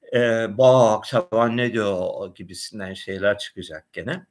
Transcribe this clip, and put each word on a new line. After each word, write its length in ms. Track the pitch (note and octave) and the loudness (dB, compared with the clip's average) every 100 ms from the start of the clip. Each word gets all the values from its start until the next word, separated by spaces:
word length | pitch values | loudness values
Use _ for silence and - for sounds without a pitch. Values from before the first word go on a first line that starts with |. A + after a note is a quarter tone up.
| - | -2
Ee, 440 | B2 A#2+ A2+ A2+ G2+ | 0 2 0 -2 4
"Bak, 480 | C3 C3 A#2 G#2+ - | 6 8 6 4 0
Şaban 520 | A#2+ G#2+ A2 A#2 A#2 | -2 0 0 0 0
ne 160 | B2 | -2
diyor?" 600 | A2 G#2 F#2 F2+ - F#2+ F2 | 0 -2 -2 -4 -6 -10 -14
gibisinden 580 | F2+ F2+ - G#2+ F#2+ | -18 -14 -14 -12 -12
şeyler 440 | G2 - F#2+ G2 G2+ | -12 -10 -2 0 -2
çıkacak 560 | - - F#2 D#2 _ | -6 -14 -14 -16 _
gene. 320 | - E2+ F3+ - | -12 -8 -8 -10